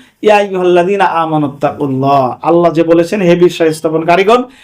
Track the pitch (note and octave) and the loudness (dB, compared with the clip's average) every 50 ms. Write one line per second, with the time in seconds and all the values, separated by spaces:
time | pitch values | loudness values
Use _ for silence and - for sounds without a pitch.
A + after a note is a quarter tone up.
0 | - _ _ - G3+ G#3 G#3 G#3 G3+ G3 F#3+ F3+ F3+ F3+ F3 F3 F3 F#3+ G3+ G3 | -14 _ _ -2 0 2 2 2 0 -2 -4 -2 0 2 2 2 2 0 0 0
1 | F#3 E3+ D#3+ E3 D#3+ D#3+ D#3 D3+ D3 C3+ - - D3 C#3+ - - D3 C3+ C3 C3 | 0 0 0 -2 -4 -2 -2 -2 -4 -4 -6 -4 -4 -4 -4 -4 -6 -4 -4 -2
2 | C3+ C#3 C#3 C#3 B2+ A#2+ - - - D#3 E3+ E3+ F3 E3 D3+ E3 E3 D#3+ E3+ E3+ | 0 0 2 2 0 -2 -4 -6 -2 0 0 2 2 2 0 0 0 2 2 2
3 | E3+ E3+ G#3 G#3 F#3 E3+ F3 F3 F3+ E3+ E3 - E3 D#3+ D#3 - - D#3+ D#3 D#3 | 0 -2 -2 -2 0 2 2 4 2 0 2 0 -2 -2 -2 -2 -6 -4 -4 -2
4 | E3 E3+ E3+ F#3 G3 G3+ A#3+ B3+ B3+ - - - | 0 0 0 2 2 2 2 0 0 -4 -12 -20